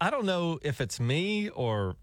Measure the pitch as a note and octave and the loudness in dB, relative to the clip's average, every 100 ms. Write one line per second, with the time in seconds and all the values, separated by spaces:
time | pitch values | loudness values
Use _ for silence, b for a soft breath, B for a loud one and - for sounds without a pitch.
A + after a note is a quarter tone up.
0 | F3+ C4+ G3+ F3+ E3+ D#3+ D3 B2+ C3 - | 0 2 2 2 0 0 -2 -2 -2 -2
1 | A#2+ D3 G3 G#3+ G#3 - A#2+ G#2+ F#2+ - | 0 2 2 0 -2 -2 0 2 0 -2